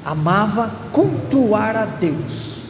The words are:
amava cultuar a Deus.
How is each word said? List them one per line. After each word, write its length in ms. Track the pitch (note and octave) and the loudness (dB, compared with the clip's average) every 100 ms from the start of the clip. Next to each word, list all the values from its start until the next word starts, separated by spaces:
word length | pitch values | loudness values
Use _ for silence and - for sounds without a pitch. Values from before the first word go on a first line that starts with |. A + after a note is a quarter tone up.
amava 680 | D3 D#3 D#3 G3 G#3+ G#3+ A3+ A3 - | -4 -2 2 2 2 0 -2 -6 -2
cultuar 840 | - G4 - - C4+ A#3 G#3 G#3+ A3 | 2 2 0 0 2 4 4 2 0
a 100 | G#3+ | -2
Deus. 720 | - E3+ C#3 - A#2 - - - | -2 -2 -2 -4 -8 -10 -12 -14